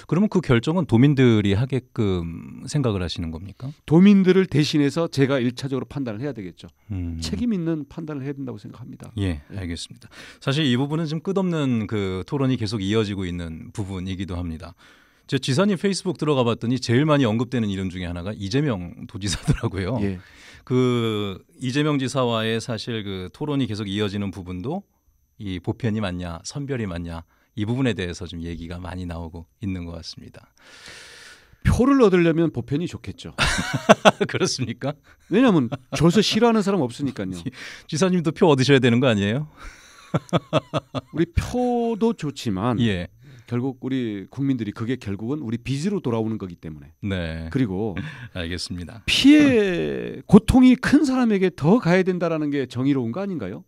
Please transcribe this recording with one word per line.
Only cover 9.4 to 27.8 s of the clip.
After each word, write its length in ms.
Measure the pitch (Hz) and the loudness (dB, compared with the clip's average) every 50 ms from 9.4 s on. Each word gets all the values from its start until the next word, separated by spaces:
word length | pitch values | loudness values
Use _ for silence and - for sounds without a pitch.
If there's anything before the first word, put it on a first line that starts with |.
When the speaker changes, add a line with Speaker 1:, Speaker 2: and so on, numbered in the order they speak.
| - - | -8 -12
Speaker 2:
네. 100 | 98 98 | -12 -10
Speaker 1:
알겠습니다. 520 | 92 85 85 - - - - - - - - - - - - _ | -8 -8 -8 -10 -12 -14 -16 -20 -20 -20 -20 -20 -20 -20 -20 _
사실 240 | - 143 135 156 160 | -6 -4 -2 0 0
이 100 | 127 120 | 0 0
부분은 300 | 123 143 143 156 160 170 | 0 0 -2 -4 -4 -4
지금 160 | 143 156 160 | -4 -6 -6
끝없는 640 | - 196 185 196 185 180 170 156 139 131 120 113 104 | -6 -4 -2 -2 -2 0 -2 -2 0 0 0 -2 -2
그 360 | - 113 104 98 95 92 92 87 | -2 -2 -2 -2 -2 -4 -6 -6
토론이 320 | - 151 135 135 131 131 110 | -4 -4 -2 0 0 0 0
계속 240 | 113 98 120 107 | -2 -4 -4 -2
이어지고 420 | 95 95 107 110 107 98 101 98 95 | -2 0 2 2 0 0 -2 -4 -4
있는 460 | 87 87 87 85 82 82 82 - 120 | -4 -4 -6 -6 -8 -10 -12 -14 -12
부분이기도 640 | - - 98 92 98 92 90 95 95 87 98 85 90 | -10 -10 -8 -8 -8 -8 -6 -6 -6 -6 -6 -6 -6
합니다. 380 | 87 87 82 80 76 73 82 - _ _ - _ _ _ _ _ _ _ | -6 -6 -6 -8 -10 -12 -16 -18 _ _ -20 _ _ _ _ _ _ _
제 120 | - 143 135 | -4 -4 -2
지사님 400 | - 143 127 151 196 208 190 - | -2 0 0 2 2 2 0 0
페이스북 400 | - 196 185 - - 185 139 - | -2 -2 -2 -2 -4 -6 -4 -2
들어가 260 | 156 151 147 131 117 | 0 0 2 2 2
봤더니 360 | 117 110 - 123 113 131 117 | 2 0 0 -2 -2 -2 -2
제일 260 | - - 117 127 156 | 0 2 2 4 4
많이 180 | 156 147 143 131 | 4 4 4 4
언급되는 420 | 107 110 113 123 - 135 120 110 101 | 2 2 0 -2 -2 -2 -2 -2 -2
이름 180 | 95 95 95 90 | -2 -2 -4 -4
중에 160 | 85 92 90 | -6 -6 -6
하나가 300 | 87 87 87 85 101 107 | -6 -6 -6 -8 -8 -8
이재명 680 | 104 101 95 117 139 156 143 107 92 87 85 - - - | -8 -6 -2 0 0 0 0 -2 -4 -6 -10 -12 -14 -14
도지사더라고요. 960 | - - 98 98 98 - - - - - - - 101 87 98 92 95 127 113 | -14 -10 -6 -6 -4 -4 -2 0 0 0 0 -2 -4 -4 -4 -4 -4 -2 -2
Speaker 2:
예. 160 | 101 98 92 90 - - - - - - - - _ | -2 -4 -4 -6 -12 -18 -20 -20 -20 -20 -20 -16 _
Speaker 1:
그 800 | - 127 127 127 123 123 120 113 113 107 104 101 98 95 - - _ _ - | -2 0 2 2 2 2 0 0 -2 -2 -2 -4 -6 -8 -10 -14 _ _ -8
이재명 400 | 117 127 120 147 147 156 147 135 | -6 -4 -2 0 0 0 0 0
지사와의 640 | 131 123 135 139 127 120 113 110 110 110 113 113 | -2 -2 -2 0 0 0 0 0 0 -2 -2 -4
사실 440 | - - 117 104 - 127 117 110 98 | -4 -6 -8 -8 -6 -6 -8 -6 -6
그 260 | 101 95 92 92 90 | -6 -8 -8 -8 -10
토론이 340 | - - 151 147 143 139 127 113 | -10 -8 -6 -4 -2 -2 -2 -2
계속 200 | 107 101 110 98 | -4 -6 -4 -4
이어지는 420 | 98 104 107 98 98 101 101 98 | -2 -2 -2 -2 -2 -4 -6 -6
부분도 500 | 90 101 87 90 92 90 90 127 170 202 - _ _ _ _ _ _ _ _ _ _ - | -8 -10 -10 -10 -10 -8 -8 -8 -8 -8 -10 _ _ _ _ _ _ _ _ _ _ -12
이 200 | 110 98 92 85 | -8 -8 -8 -6
보편이 400 | - 120 - - - 110 104 110 | -4 -6 -6 -4 -2 -2 -2 -2
맞냐, 400 | 104 92 90 90 90 87 82 82 | -4 -4 -6 -6 -8 -8 -10 -10
선별이 440 | - - - 147 143 131 139 120 110 | -12 -12 -10 -10 -8 -6 -6 -6 -6
맞냐, 360 | 95 85 85 85 85 82 82 - _ _ _ _ _ _ | -6 -6 -8 -8 -8 -10 -12 -14 _ _ _ _ _ _
이 100 | 107 101 | -6 -4
부분에 300 | 104 120 131 | -2 0 0